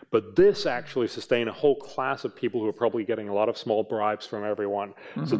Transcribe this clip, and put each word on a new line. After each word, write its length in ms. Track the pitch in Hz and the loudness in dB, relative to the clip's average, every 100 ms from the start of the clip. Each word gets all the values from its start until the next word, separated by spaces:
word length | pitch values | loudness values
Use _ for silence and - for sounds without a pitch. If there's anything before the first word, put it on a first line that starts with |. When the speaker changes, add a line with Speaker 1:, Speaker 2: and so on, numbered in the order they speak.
| - | -2
Speaker 1:
But 280 | 113 104 - | 0 2 6
this 280 | 196 196 160 | 6 6 0
actually 440 | 123 - 135 113 | -4 -4 -2 -2
sustained 400 | - - 120 113 | -4 -2 0 0
a 20 | |
whole 240 | - 147 131 | 2 2 2
class 480 | - - 131 139 | -2 -4 -4 -4
of 100 | 120 | -6
people 280 | - 120 120 | -4 -4 -2
who 60 | 107 | -2
are 40 | - | 0
probably 200 | 117 117 | 0 0
getting 240 | 101 110 104 | -2 -4 -2
a 60 | |
lot 160 | 101 110 | 0 2
of 80 | 117 | 0
small 260 | - 107 | 0 0
bribes 420 | 107 110 104 104 - | 0 0 0 -2 -6
from 200 | 107 107 | -6 -4
everyone. 480 | 104 101 101 101 - - - | -2 -2 -2 -4 -10 -14 -8
So 60 | |
Speaker 2:
Mm-hmm. 160 | 151 - | -2 2